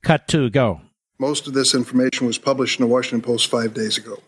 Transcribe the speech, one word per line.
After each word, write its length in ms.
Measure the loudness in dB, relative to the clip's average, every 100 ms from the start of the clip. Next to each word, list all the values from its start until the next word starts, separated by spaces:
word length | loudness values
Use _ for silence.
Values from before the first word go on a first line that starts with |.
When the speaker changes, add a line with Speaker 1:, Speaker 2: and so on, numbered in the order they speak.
Speaker 1:
Cut 240 | 0 0 2
two, 220 | 0 2
go. 300 | 2 0 -2 -10 _ _ -6
Speaker 2:
Most 280 | -4 -4 -2
of 60 |
this 220 | 0 2
information 520 | 2 0 0 0 0 -2
was 120 | -2
published 420 | -2 0 0 0
in 60 | 2
the 60 |
Washington 280 | 2 0 -2
Post 280 | -2 -2 0
five 240 | 0 -2
days 240 | -2 -4 -4
ago. 240 | -8 -16